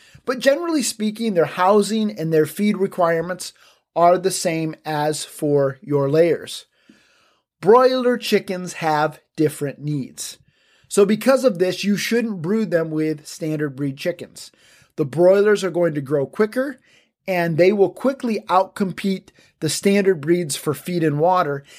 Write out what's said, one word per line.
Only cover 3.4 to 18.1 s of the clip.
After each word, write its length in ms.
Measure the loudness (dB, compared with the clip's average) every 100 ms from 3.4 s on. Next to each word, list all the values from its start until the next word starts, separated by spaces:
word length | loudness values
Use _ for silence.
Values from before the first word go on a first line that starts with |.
| -12 -18 _ _ _ 2
are 220 | 4 4
the 120 | 0
same 460 | -2 -2 -2 -4 -6 -6
as 380 | -2 -2 -4
for 560 | -10 -6 0 2 0 -4
your 280 | -4 -2 2
layers. 560 | 2 4 2 -4 -16 -18 _ _ _ _ _ _ _ _ _
Broiler 560 | 4 6 6 2 0 -2
chickens 560 | 0 -2 -2 -8 -8
have 480 | -4 0 0 0 -4 _ -2
different 420 | -2 -2 -8 -8
needs. 580 | -6 -6 -6 -12 -16 -16 _ _ _ _ _
So 160 | 2 4
because 400 | 4 2 2 2
of 120 | 0
this, 260 | -2 -2
you 120 | -2 -2
shouldn't 460 | 0 -2 -2 -6
brood 280 | -2 -2 0
them 220 | -2 -2
with 340 | -2 -2 -4 -10
standard 500 | -10 -6 -4 -6 -6
breed 220 | -8 -6
chickens. 540 | -6 -8 -14 -20 -20 _ _ _ _ -6
The 80 | -4
broilers 580 | 4 4 6 4 2
are 80 | 0
going 220 | 0 0 -2
to 60 |
grow 240 | -2 -2 -2
quicker, 520 | -2 -2 -2 -6 -8 _ _ _ _ -4
and 320 | -2 0 4
they 140 | 4
will 180 | 4 2
quickly 520 | 2 -2